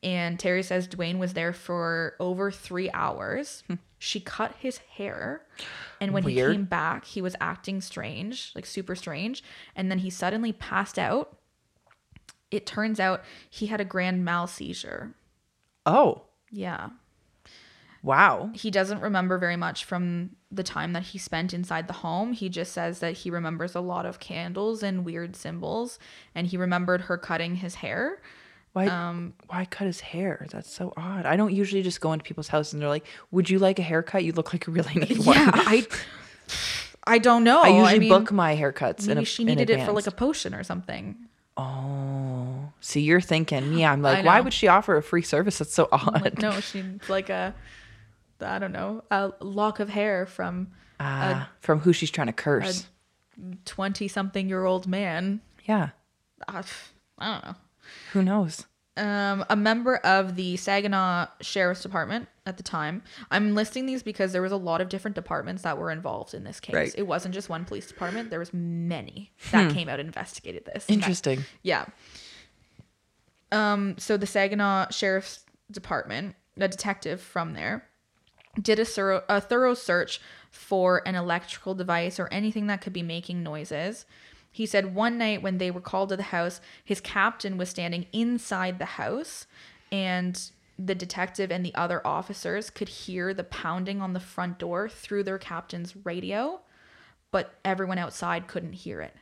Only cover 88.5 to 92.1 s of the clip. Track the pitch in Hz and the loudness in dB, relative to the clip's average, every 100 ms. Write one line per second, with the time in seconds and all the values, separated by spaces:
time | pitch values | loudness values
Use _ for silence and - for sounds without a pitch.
88.5 | 196 185 180 175 - 107 233 330 - - | -4 -2 -4 -8 -4 -4 -4 -8 -14 -18
89.5 | - - - _ 196 190 180 180 180 - | -20 -20 -20 _ -4 -2 -2 -2 -4 -10
90.5 | _ _ - 185 185 180 - 185 - 190 | _ _ -12 -4 -4 -4 -4 -6 -2 -4
91.5 | 175 180 - 175 175 - | -2 -4 -2 -2 0 -2